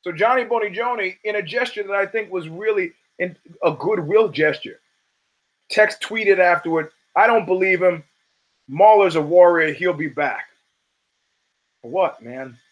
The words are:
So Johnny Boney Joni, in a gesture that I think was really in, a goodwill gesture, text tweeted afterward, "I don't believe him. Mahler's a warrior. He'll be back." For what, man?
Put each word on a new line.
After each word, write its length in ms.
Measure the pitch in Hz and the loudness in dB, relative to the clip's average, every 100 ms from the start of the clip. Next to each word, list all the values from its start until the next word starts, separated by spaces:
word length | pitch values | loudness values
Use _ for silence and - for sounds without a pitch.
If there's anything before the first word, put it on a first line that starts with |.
So 80 | 180 | -12
Johnny 320 | 165 220 254 | -2 0 0
Boney 260 | 226 233 208 | 0 -4 -4
Joni, 480 | 185 240 240 190 185 | -6 -6 -4 -6 -8
in 140 | 214 208 | -6 -6
a 40 | |
gesture 400 | 165 233 240 214 | -6 -6 -6 -6
that 140 | 202 | -4
I 100 | 202 | -4
think 260 | 196 220 202 | -4 -6 -8
was 160 | 180 160 | -10 -10
really 440 | 165 220 208 175 _ _ _ | -6 -4 -2 -4 _ _ _
in, 180 | 180 - _ 170 | -8 -8 _ -4
a 80 | 175 | -4
goodwill 580 | - 175 214 151 208 214 | -2 -4 -4 0 2 2
gesture, 500 | 147 156 - 101 - _ _ _ _ _ _ _ _ _ | 0 -2 -2 -14 -20 _ _ _ _ _ _ _ _ _
text 320 | - 208 - | 0 0 0
tweeted 360 | - 220 208 185 | -10 -2 0 4
afterward, 540 | 180 175 165 165 156 _ _ | 4 2 -2 -4 -4 _ _
"I 100 | 175 | 2
don't 220 | 226 226 180 | 2 2 0
believe 340 | 185 190 180 | -2 0 2
him. 220 | 185 170 - _ _ _ _ _ - | 0 -2 -14 _ _ _ _ _ -12
Mahler's 460 | 143 208 214 190 | 4 6 6 4
a 60 | 160 | 0
warrior. 520 | 147 175 175 165 156 | 2 6 6 6 0
He'll 200 | 147 180 | -2 -4
be 140 | 156 151 | -4 -8
back." 380 | 147 143 101 - _ _ _ _ _ _ _ _ _ _ _ _ _ | -4 -6 -6 -14 _ _ _ _ _ _ _ _ _ _ _ _ _
For 80 | 117 | -8
what, 320 | 175 214 - | -2 -2 -4
man? 380 | 117 127 135 117 _ | -16 -16 -16 -18 _